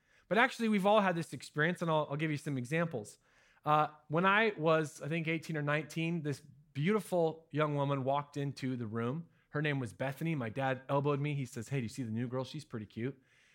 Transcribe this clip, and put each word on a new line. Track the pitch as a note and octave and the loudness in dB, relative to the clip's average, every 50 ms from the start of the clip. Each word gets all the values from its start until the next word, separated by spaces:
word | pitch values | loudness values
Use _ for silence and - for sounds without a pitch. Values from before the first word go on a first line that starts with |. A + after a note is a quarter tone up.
| _ _ _ _ _ - | _ _ _ _ _ 0
But | F#3 | 4
actually, | A3 B3+ B3 - - A3+ A3 | 4 4 4 2 0 0 2
we've | G#3+ G3+ F3+ | 4 4 4
all | G3+ G#3+ A3 | 6 6 6
had | G3 F#3 F3 | 4 4 2
this | E3+ D#3 - | 0 -4 -6
experience, | D3+ B2+ - - - D3 D3+ E3+ F3+ - | -8 -12 -12 -6 0 0 2 2 0 0
and | F3 E3 | 0 0
I'll, | D#3 D#3 D3 - | 2 0 0 0
I'll | C#3+ | -2
give | D3+ D#3+ D#3 | -2 -2 -2
you | D3 | -2
some | C#3+ - D#3 C#3+ B2+ | -2 -4 -4 -4 -4
examples. | B2 A#2 D#3 E3 F3 E3+ E3 A2+ G#2 - - _ _ _ _ _ _ _ _ _ - | -4 -2 0 0 0 0 -2 -6 -8 -10 -16 _ _ _ _ _ _ _ _ _ 0
Uh, | D3 D3+ D3+ D3+ D3+ - - _ - | 2 4 4 4 2 -2 -10 _ -2
when | D3 E3+ F#3 | 0 4 4
I | F#3+ G3 G#3+ A3+ G#3+ - E3+ | 6 6 6 4 2 2 2
was, | D3+ E3 D#3+ D#3+ D#3+ C#3+ - - | 2 4 4 4 2 0 -6 -8
I | D3 D3 | -6 -4
think, | E3 E3+ D#3+ D#3+ | -4 -2 -2 -2
eighteen | E3 D#3+ - - D#3+ | -2 -4 -4 -4 -4
or | D3+ | -2
nineteen, | D3 D3 D3 D#3 D3+ D3+ - E3 D#3+ E3 F3 E3+ | 0 0 0 0 -2 -4 -4 -2 -2 0 -2 -2
this | D3 D3+ C3+ - - - - - - _ - | -2 -2 -4 -4 -8 -20 -20 -20 -20 _ -4
beautiful | C#3 D3 F#3+ A3 G#3 - - F3+ F3 E3 D#3+ D#3+ D#3+ - _ | -2 0 2 2 2 0 0 2 2 2 2 0 -4 -10 _
young | - D3 D#3 D3 D3 | 0 0 0 2 2
woman | C#3+ C#3 C#3+ C#3 C#3 B2+ | 0 0 0 0 0 0
walked | C3+ C#3 C#3+ C#3+ - - | 0 0 0 -2 -4 -4
into | D3 C#3 C#3+ B2 - C3+ B2+ C3 | -4 -4 -4 -4 -4 -4 -4 -4
the | A#2+ A#2+ | -4 -4
room. | G#2 A2 A2+ A#2 A#2+ C3+ E3+ E3 - _ _ _ _ | -4 -4 -2 -2 -2 -4 -4 -8 -12 _ _ _ _
Her | - D3+ | -4 -2
name | D#3 D3+ C#3+ C#3 | 0 0 0 -2
was | B2+ G2+ | -4 -6
Bethany. | - - B2+ C#3 C#3+ - D#3+ E3 D#3+ | -6 -4 -4 -4 -4 -4 -2 -2 -2
My | C#3 A#2 A2 | -2 -2 -4
dad | G2 C3+ C3+ C3 C3 B2+ - - | -4 -2 0 0 0 -2 -2 -2
elbowed | C#3 C#3+ C#3 D3 D3 C#3+ | 0 0 2 2 0 0
me. | C#3+ D3+ D3 | 0 -2 -2
He | C#3+ C3 | -2 -4
says, | - - A#2+ A2 - | -6 -8 -10 -6 -4
"Hey, | C3+ C#3 | -4 -2
do | A#2 | -2
you | G#2+ | -4
see | - C#3 | -4 -6
the | B2+ A2 | -4 -4
new | A2 A2+ B2+ | -2 -2 -4
girl? | A#2+ B2+ C3 B2+ | -2 -4 -4 -6
She's | - - D3+ - | -6 -8 -12 -12
pretty | - - A2 G#2+ | -10 -10 -10 -10
cute." | - - A2 A#2 C3+ C#3 - _ _ _ _ _ _ | -8 -8 -6 -4 -4 -6 -8 _ _ _ _ _ _